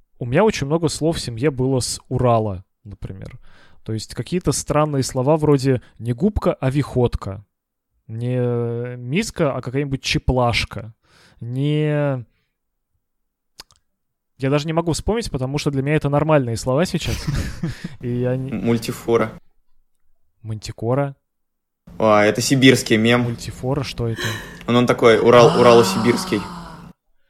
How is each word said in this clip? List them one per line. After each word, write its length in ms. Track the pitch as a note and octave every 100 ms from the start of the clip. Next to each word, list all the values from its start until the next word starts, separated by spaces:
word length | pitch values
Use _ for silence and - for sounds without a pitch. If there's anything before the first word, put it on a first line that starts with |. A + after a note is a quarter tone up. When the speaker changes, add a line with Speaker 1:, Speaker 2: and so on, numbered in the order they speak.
| _ _
Speaker 1:
у 80 | A#2+
меня 160 | D3
очень 220 | G#3+ - C#3
много 220 | E3 D#3
слов 280 | - D3+ E3
в 40 |
семье 300 | - A2+ D3+
было 260 | B2+ C3 C3
с 220 | - - -
Урала, 560 | B2 B2 A#2 G#2+ F2+ - _
например. 540 | G#2+ F#2 - F#2+ - - - - - -
То 80 | -
есть 200 | A2 -
какие-то 360 | - A#2+ F3+ E3
странные 520 | - - D3 D3+ C#3
слова 320 | B2 C3 C3 D#3+
вроде 440 | D3 C#3+ C3+ B2+ - -
не 120 | A#2
губка, 400 | A#2+ G3+ - F#3
а 160 | - C3
виходка. 760 | C#3+ - B2+ A#2+ - G2+ G2 - _ _ _ _ _ -
Не 880 | A2+ B2 B2+ B2 A#2+ A#2 A#2 B2 B2
миска, 580 | B2 E3+ A3 - D3
а 60 | C3
какая-нибудь 420 | A#2+ C3+ C#3+ C3+
чеплашка. 920 | - - - B2+ A#2+ G#2+ - G#2 A2 - _ _ _ _
Не... 840 | A#2 B2+ D3 D3+ D3+ D3 C#3+ C3 A2+ _ _ _ _ _ _ _ _ _ _ _ _ - - _ _ _ _ _ _ _
я 120 | C3+
даже 160 | D3 D#3
не 60 |
могу 200 | D#3+ E3+
вспомнить, 380 | C#3+ - A#3 -
потому 280 | C3 B2+ D3
что 120 | D#3
для 120 | C3+
меня 120 | C#3 D3+
это 120 | C#3+
нормальные 480 | D3 D#3 D3+ A#2+ A2
слова 280 | B2+ C3+ F#3
сейчас. 280 | E3 - - - - - -
<laughs> 400 | D#3+ - F3 -
И 240 | B2 B2
они 260 | B2 B2+ C3
Speaker 2:
М-, 120 | G#2+
мультифора. 680 | A2+ A#2 A#2 - - A2+ A2+ - - _ _ - _ _ _ _ _ _
Speaker 1:
Мантикора. 720 | G#2+ A2 - - A2+ C3 C#3 - _ _ _ _ _ _ - -
Speaker 2:
А, 260 | A2 G#2
это 160 | G#2 G#2
сибирский 560 | A#2 C3+ C3 B2+ - A2
мем. 260 | A2+ B2
Speaker 1:
Мультифора, 600 | A#2+ A#2 - - B2+ C#3+
что 260 | B2+ - A#2
это? 140 | A2 A2 - - - -
Speaker 2:
Он, 100 | A#2+
он 100 | B2
такой, 320 | A#2+ A#2+ G#2+
Урал, 300 | A2+ A#2+ A2+
Speaker 1:
А. 100 | B2
Speaker 2:
урало-сибирский. 800 | A#2+ A#2 A2+ A#2 A#2+ A#2 - G#2 - - - - - - _ _